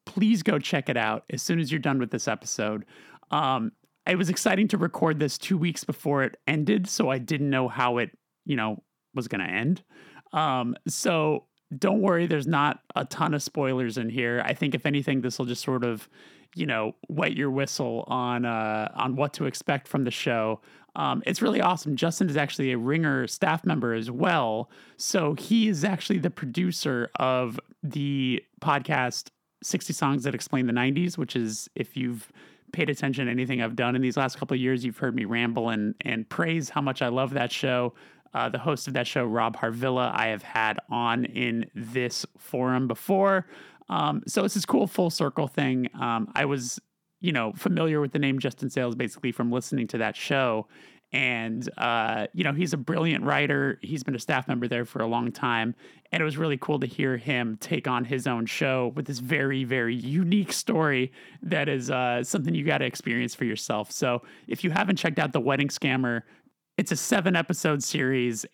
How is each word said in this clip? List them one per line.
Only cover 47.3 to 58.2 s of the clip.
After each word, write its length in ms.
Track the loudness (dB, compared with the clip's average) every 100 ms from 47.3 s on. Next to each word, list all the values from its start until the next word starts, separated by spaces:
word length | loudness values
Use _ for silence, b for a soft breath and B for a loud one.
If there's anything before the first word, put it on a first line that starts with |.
know, 220 | 0 -2 -2
familiar 460 | 0 2 2 2
with 100 | 0
the 60 | 0
name 200 | 0 0
Justin 300 | -2 -4 -4
Sayles 260 | -2 -2
basically 380 | -2 -4 -4 -6
from 180 | -2 0
listening 360 | 0 -2 -2 -2
to 120 | 0
that 160 | -2
show. 540 | -2 0 2 2 0 -4 B B B B
And, 560 | -2 0 0 -2 -4 -6 -2
uh, 480 | 0 2 2 0 -2
you 100 | -2
know, 80 | 0
he's 220 | 0 0
a 20 | -2
brilliant 480 | -2 0 0 0
writer. 540 | 2 2 2 2 0 -2
He's 220 | -6 -6
been 120 | -4
a 40 | -4
staff 280 | 0 -2 0
member 220 | -2 -2
there 160 | -2
for 160 | -4 -2
a 60 | 0
long 260 | 0 0
time. 420 | -2 0 2 0 -4 B B B
And 80 | -2
it 40 |
was 120 | -2 0
really 220 | -2 -2
cool 200 | -2 -2
to 60 | -2
hear 300 | -2 -2 -2
him 400 | 0 0 0 -4
take 260 | -2 -2 0
on 160 | -2
his 220 | 0 -2